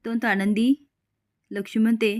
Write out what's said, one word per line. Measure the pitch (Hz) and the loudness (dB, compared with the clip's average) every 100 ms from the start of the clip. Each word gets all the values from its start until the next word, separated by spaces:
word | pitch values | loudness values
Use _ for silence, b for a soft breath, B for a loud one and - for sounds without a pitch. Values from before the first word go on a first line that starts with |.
तो | 233 | -6
म्हणतो, | 233 233 | -2 0
"आनंदी?" | 196 196 214 240 285 _ _ _ _ _ _ _ | 0 2 2 2 0 _ _ _ _ _ _ _
लक्ष्मी | 202 202 220 | -12 -6 0
म्हणते, | 220 226 220 214 | 2 2 0 -2